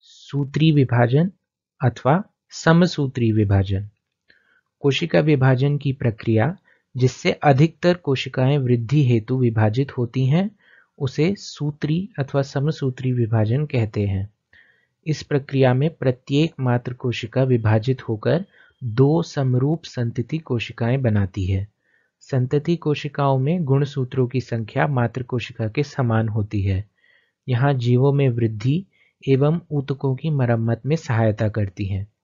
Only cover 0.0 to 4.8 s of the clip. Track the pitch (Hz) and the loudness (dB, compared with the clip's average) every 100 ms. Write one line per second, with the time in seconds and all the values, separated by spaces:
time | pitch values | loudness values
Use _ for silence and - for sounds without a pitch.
0 | _ - - 139 135 143 160 147 131 120 | _ -20 -10 -6 -4 2 4 4 2 4
1 | 120 131 175 - _ _ _ _ 127 - | 4 4 2 -2 _ _ _ _ -2 0
2 | 127 160 214 _ _ - - 165 180 - | 0 0 0 _ _ -4 2 4 4 2
3 | 139 131 113 107 104 98 95 95 104 _ | -4 0 0 2 2 2 2 -2 -6 _
4 | _ _ _ _ _ _ _ _ | _ _ _ _ _ _ _ _